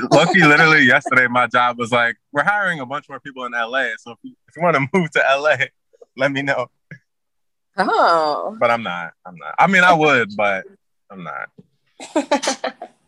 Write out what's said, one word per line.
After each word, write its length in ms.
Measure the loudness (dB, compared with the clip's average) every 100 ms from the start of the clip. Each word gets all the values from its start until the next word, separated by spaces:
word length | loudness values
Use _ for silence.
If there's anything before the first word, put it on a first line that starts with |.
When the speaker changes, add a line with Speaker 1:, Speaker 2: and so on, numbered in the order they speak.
| 4
Speaker 1:
low-key, 320 | 2 4 4
Speaker 2:
<laughs> 20 | 4
Speaker 1:
literally 380 | 6 6 6
yesterday, 440 | 6 4 2 0 2
my 200 | 0 0
job 300 | 0 0 -2
was 120 | -2
like, 240 | 0 0 -4 _
"We're 120 | -4
hiring 360 | -2 -2 -2 -6
a 60 | -8
bunch 240 | -10 -12
more 100 | -18
people 260 | -16 -12 -8
in 80 |
L 220 | -6 -4 -2
A, 160 | -4 -6
so 140 | -14
if 60 | -18
you, 140 | -20 -20 _
if 80 | -4
you 60 |
wanna 180 | 0 0
<laughs> 140 | 0
move 160 | -2 0
to 180 | 0 0
L 160 | 2 2
A, 220 | 0 -2 _ _ _ _ -4
let 140 | -4
me 100 | -2
know." 260 | -4 -4 -6 _ -20 -20 _ _ _ _ _ _ _ -4
Speaker 3:
Oh. 800 | -2 2 2 2 0 -4 -6 -2
Speaker 1:
But 120 | -2
I'm 100 | -2
not. 300 | -4 -8 -10 -16 -20
I'm 100 | -18
not. 200 | -8 0
I 80 | 2
mean, 160 | 4
I 100 | 4
would, 420 | 4 2 2 0 -2
but 280 | -2 -2 -8 _ _ _ _
I'm 120 | -16
not. 260 | -14 -14 -16 _ _ _ _ -20
Speaker 2:
<laughs> 760 | -8 -6 -2 -4 -4 -6 -10 -14 -20 _